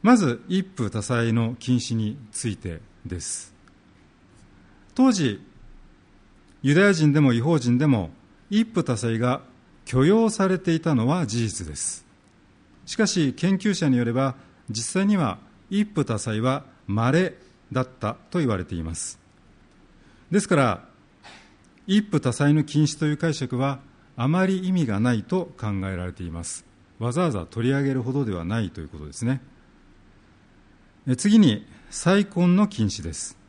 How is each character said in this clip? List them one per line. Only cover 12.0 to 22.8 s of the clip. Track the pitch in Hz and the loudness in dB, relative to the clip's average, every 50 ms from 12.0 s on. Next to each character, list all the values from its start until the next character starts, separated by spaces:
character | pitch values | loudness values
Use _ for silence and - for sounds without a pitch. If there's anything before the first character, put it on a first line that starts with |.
| _ _ _ _ _ _ _ _ _ _ _ _ _ _ _ - - | _ _ _ _ _ _ _ _ _ _ _ _ _ _ _ -20 -16
し | - - | -12 -2
か | - 220 | -2 -2
し、 | - - 180 156 135 127 | 0 2 0 0 0 -2
研 | - - 185 196 190 | 0 0 0 0 0
究 | - 220 190 | 0 -2 -2
者 | - 170 143 | 0 2 2
に | 131 123 | 2 2
よ | 120 | 0
れ | 117 117 | 0 0
ば、 | 131 135 135 127 - - - _ _ _ - | 0 0 -2 -4 -8 -16 -20 _ _ _ -10
実 | 107 107 113 - - 185 | -10 -8 -8 -4 -2 0
際 | 196 | 2
に | 202 208 190 | 2 2 2
は | 156 113 90 - - - - - _ - | 2 0 -2 -6 -12 -20 -20 -20 _ -4
一 | 196 202 208 208 | -2 -2 -2 -2
夫 | - 165 139 | -2 -4 -2
多 | - 117 101 | -2 -2 -4
妻 | - 117 107 | -4 -4 -4
は | 107 113 127 135 143 - - - _ _ | -2 0 0 -2 -2 -6 -12 -20 _ _
稀 | - 101 107 117 123 139 170 185 175 - - - - _ _ _ _ | -4 -2 0 2 2 2 2 2 0 -4 -10 -20 -20 _ _ _ _
だ | - 131 | -4 -4
っ | 127 | -4
た | - - - - 104 117 - - _ | -4 -6 -8 -6 -6 -6 -8 -16 _
と | - 180 | -4 -2
言 | 156 123 | -2 0
わ | 107 | -2
れ | 92 87 | -2 -4
て | - - | -6 -8
い | 87 | -8
ま | 80 82 87 | -6 -8 -8
す。 | - - - - _ _ _ _ _ _ _ - _ _ _ _ _ _ _ _ _ _ - - _ - _ | -8 -10 -12 -14 _ _ _ _ _ _ _ -20 _ _ _ _ _ _ _ _ _ _ -20 -20 _ -12 _
で | 165 208 | -2 -2
す | - - | 0 2
か | 185 | 2
ら、 | 147 135 117 92 - - - _ _ _ _ _ _ _ - - - - _ _ _ _ _ _ _ _ | 4 4 2 0 -2 -8 -20 _ _ _ _ _ _ _ -20 -20 -20 -20 _ _ _ _ _ _ _ _
一 | - 190 214 214 | 0 2 2 2
夫 | - - 151 | 2 -2 -2
多 | - 127 | 0 -2
妻 | 117 - 143 143 | -2 2 2 4
の | 147 156 147 | 4 4 2
禁 | 151 - 151 | 0 2 2